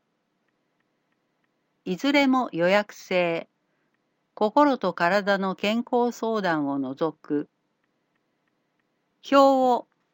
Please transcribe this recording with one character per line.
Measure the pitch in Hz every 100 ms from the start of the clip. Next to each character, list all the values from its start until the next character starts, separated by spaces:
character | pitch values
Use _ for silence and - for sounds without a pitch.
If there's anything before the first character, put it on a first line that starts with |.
| _ _ _ _ _ _ _ _ _ _ _ _ _ _ _ _ _ _
い | - 180
ず | 277
れ | 285 277
も | 262 247
予 | 165 175
約 | 202 208
制。 | - - 185 175 165 - _ _ _ _ _ _ _ _
心 | - 214 285 294 254
と | 190
体 | 170 175 202 196 196
の | 196
健 | 185 202 226
康 | 240 247 240 233
相 | 226 220
談 | 185 160 143
を | 139
除 | 131 135 160 151
く。 | - 147 - _ _ _ _ _ _ _ _ _ _ _ _ _ _ _ _ _ -
表 | 277
を | 277 269 254 240 - _ _